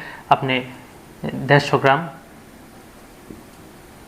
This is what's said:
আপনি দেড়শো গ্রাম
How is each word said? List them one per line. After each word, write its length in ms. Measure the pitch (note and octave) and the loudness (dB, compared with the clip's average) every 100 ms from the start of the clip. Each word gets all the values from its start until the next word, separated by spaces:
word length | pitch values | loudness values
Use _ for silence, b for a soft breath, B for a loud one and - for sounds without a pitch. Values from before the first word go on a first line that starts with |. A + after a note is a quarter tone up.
| B B B | B B B
আপনি 320 | F#3 C3+ B2+ B2 - - - - - - C3 C3+ | 0 2 -2 -4 -12 -20 -20 -20 -12 -8 -4 2
দেড়শো 300 | C#3+ - C3 | 2 4 2
গ্রাম 320 | C3+ C#3+ E3 - - - - - - - - - - - - - - - - - - - | 4 2 0 -12 -20 -20 -20 -20 -20 -20 -20 -20 -20 -20 -20 -20 -20 -20 -20 -20 -20 -20